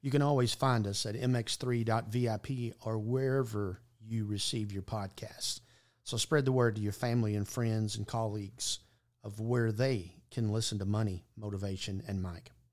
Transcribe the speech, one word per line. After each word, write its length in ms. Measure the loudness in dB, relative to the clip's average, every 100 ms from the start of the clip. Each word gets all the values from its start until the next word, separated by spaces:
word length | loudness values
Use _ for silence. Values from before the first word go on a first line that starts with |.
You 100 | 2
can 100 | 2
always 320 | 4 4 4
find 340 | 2 4 4 2
us 180 | 0 -4
at 100 | -2
M 200 | 0 0
X 200 | 0 -2
three 280 | 0 0
dot 240 | 2 2 2
V 220 | 0 0
I 80 | 0
P 360 | -4 -4 -4 -6
or 160 | -4 -2
wherever 800 | 0 0 2 2 0 -2 -2 -4 -12 _
you 260 | -6 -2 -2
receive 460 | -2 -2 -2 -2
your 120 | -4
podcasts. 760 | -6 -6 -6 -10 -14 -8 -6 -6 -10 _ _ _
So 120 | -8 -4
spread 300 | 2 4 4
the 80 |
word 220 | 6 4 4
to 60 |
your 120 | -2
family 420 | -2 0 2 2 2
and 120 | 0
friends 500 | 0 0 2 0 -2
and 100 | -4
colleagues 720 | -2 -2 -4 -8 -6 -4 -4 _ _ _ _
of 180 | -12 -6
where 300 | 0 2 2
they 400 | 2 2 0 -4 -16 _
can 220 | -2 0
listen 260 | 0 0 -2
to 60 | 0
Money, 400 | 0 0 -2 -10 -12
Motivation, 680 | -8 -4 -4 -4 -4 -6 -4
and 140 | -4
Mike. 300 | -4 -8 -16 -20 _